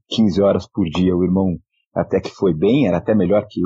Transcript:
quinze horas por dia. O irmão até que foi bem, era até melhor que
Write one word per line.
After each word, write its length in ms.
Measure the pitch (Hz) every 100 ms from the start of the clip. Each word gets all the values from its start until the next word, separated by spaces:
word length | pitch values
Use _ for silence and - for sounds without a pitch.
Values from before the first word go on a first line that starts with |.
| -
quinze 320 | - 107 87
horas 240 | 101 95 -
por 200 | - 87
dia. 240 | 92 92 87
O 80 | 90
irmão 320 | 92 95 82 - _ _ 85
até 240 | 85 95
que 80 | -
foi 240 | - 98
bem, 320 | 78 98 139 107
era 100 | 87
até 180 | - 107
melhor 300 | 90 104 104
que 100 | -